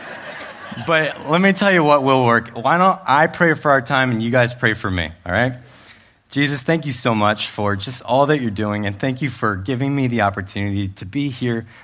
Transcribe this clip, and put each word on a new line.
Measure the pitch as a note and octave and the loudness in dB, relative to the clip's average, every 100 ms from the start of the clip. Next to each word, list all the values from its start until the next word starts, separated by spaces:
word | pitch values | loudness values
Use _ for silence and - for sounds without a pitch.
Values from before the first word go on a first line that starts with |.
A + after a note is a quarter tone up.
| - - - - - - - - A#2 | -16 -16 -16 -16 -16 -18 -16 -10 -2
But | D#3+ D3 - - | 0 0 -4 0
let | E3 | 2
me | G3 | 4
tell | F#3+ G3+ | 4 2
you | F#3 | 4
what | D3 D3 | 4 4
will | C3+ C3 A#2+ | 4 4 4
work. | A2+ A2 | 2 0
Why | A#2 B2 E3+ | -4 0 4
don't | F#3 F3 - | 4 2 0
I | C#3 E3 | 2 2
pray | - E3+ | 2 2
for | D3+ D3 | 2 2
our | C#3 | 2
time | B2+ C3+ B2+ | 2 0 2
and | A2+ | 0
you | A2+ | 0
guys | B2+ A#2+ | 2 2
pray | A#2+ A#2 | 0 -2
for | G#2+ G2+ | -2 -2
me, | F#2 D#2+ E2 | -2 -4 -8
all | F#2 | -4
right? | F#2+ B2+ B2+ - - - - _ _ _ | 0 0 -2 -14 -20 -20 -20 _ _ _
Jesus, | C#3 C#3+ C#3 | -2 0 0
thank | - E3 | 0 0
you | D3+ | -2
so | B2 B2+ | -2 0
much | A2+ G#2 G#2+ - | 2 2 0 -4
for | - G#2 G2 | -4 -2 -2
just | A2+ B2 | -6 -10
all | - C3 C#3+ | -2 2 4
that | D3+ | 2
you're | A#2 | -2
doing, | G2 G#2+ G#2 G2+ | -4 -4 -2 -4
and | G2+ | -4
thank | C3+ B2+ | -4 -4
you | D3 | -6
for | - A2 | -2 -2
giving | F#2+ G2 B2 C#3 | -2 -4 -4 -2
me | C#3+ C3 | 0 0
the | A#2 | 2
opportunity | G2+ G2+ F#2 G2+ G2+ G2 G2 | 0 0 -6 -6 -4 -2 -4
to | F#2+ F#2 | -8 -10
be | C#3 C#3+ | -6 -6
here | B2 B2 A2+ A#2 - | -4 -4 -4 -6 -18